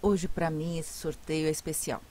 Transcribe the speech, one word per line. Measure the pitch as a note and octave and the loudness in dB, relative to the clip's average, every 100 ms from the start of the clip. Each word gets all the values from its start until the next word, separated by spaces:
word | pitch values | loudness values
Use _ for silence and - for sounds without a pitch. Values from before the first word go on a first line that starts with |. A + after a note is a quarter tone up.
Hoje, | G3+ G3 F#3 | 6 4 2
pra | - E3 | 2 0
mim, | D#3 E3 E3 | 0 -2 -4
esse | D#3+ | -6
sorteio | - E3 D3 - D#3 D#3 | -6 -4 -6 -2 2 2
é | |
especial. | D#3 - D#3 - A#2 - | 0 -2 -4 -2 -4 -6